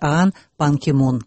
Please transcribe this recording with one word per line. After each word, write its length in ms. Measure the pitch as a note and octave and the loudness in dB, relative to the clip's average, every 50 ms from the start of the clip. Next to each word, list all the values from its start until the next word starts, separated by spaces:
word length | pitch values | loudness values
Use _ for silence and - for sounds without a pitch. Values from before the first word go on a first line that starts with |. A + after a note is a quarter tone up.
| - | -2
аан 320 | D3 D3+ E3 F3+ G3 - - - _ _ - | -2 0 2 0 0 0 -4 -10 _ _ -4
Пан 160 | D#3 D3 D3 | 0 0 0
Кі 160 | C#3 - D#3 C#3+ | 0 0 0 0
Мун. 320 | C3+ C3+ C3 B2+ A#2+ - | 2 2 0 0 -4 -6